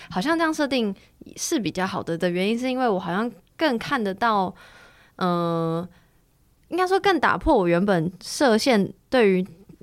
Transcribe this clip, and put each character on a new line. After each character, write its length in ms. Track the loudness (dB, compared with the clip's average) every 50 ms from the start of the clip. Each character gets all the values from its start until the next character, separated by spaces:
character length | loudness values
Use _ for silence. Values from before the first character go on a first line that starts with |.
| -14 -8
好 120 | -6 -4
像 180 | -2 0 0 0
这 60 | 0
样 100 | -2 0
设 140 | -2 -2 0
定 260 | 0 0 -2 -2 -4 -8 -12 _ _ _ -20 -20 -12
是 240 | -10 -6 -4 -2 -2
比 100 | -2 -4
较 160 | -4 -4 -4
好 160 | -4 -4 -6
的， 160 | -6 -6 -4
的 140 | -2 -2 -2
原 180 | -2 0 0 -2
因 80 | -2
是 140 | -2 -2 -4
因 80 | -2 0
为 100 | 0 0
我 80 | 0
好 160 | -2 -2 -4
像 160 | -4 -4 -4 -6 -8 -12 _ _ _
更 200 | -2 0 0 0
看 260 | -2 -2 -4 -4 -2
得 120 | -2 -2 -2
到， 400 | 0 0 2 2 2 0 -2 -4 -10 -20 -20 -20 -20 -20 -20 _ _ _ _ _
呃， 720 | -4 -2 0 0 0 0 0 -2 -2 -2 -2 -2 -4 -6 -8 -14 _ _ _ _ _ _ _ _ _ _ _ _ _ _ -6
应 80 | -4
该 80 | -2 0
说 140 | 0 0 2
更 220 | 2 2 2 2
打 180 | 2 0 0 2
破 180 | 2 2 4
我 120 | 4 4 4
原 160 | 2 2 2
本 260 | 2 2 2 0 -2 -6 -8
设 380 | -12 -10 -2 2 2 4 4 4
限 340 | 4 2 2 2 2 -2 -6 _ _ _
对 220 | 2 4 4 4
于 160 | 4 2 0 -4 -8 -18 -20 -20 -20 -10